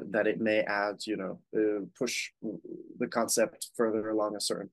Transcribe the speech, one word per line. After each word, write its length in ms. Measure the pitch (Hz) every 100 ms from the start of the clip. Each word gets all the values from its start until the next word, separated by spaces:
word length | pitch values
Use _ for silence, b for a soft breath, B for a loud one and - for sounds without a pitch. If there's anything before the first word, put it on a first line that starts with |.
| -
that 160 | 104 104
it 120 | 107
may 200 | 110 107
add, 460 | 104 101 104 101 -
you 100 | 101
know, 220 | 92 92 _ 107
uh, 280 | 107 104 92 -
push 320 | 120 - - - 113 - - - - -
the 80 | 123
concept 640 | 117 110 - 107 - - -
further 340 | 113 110 107
along 260 | 110 104 104
a 60 |
certain 280 | - 110 98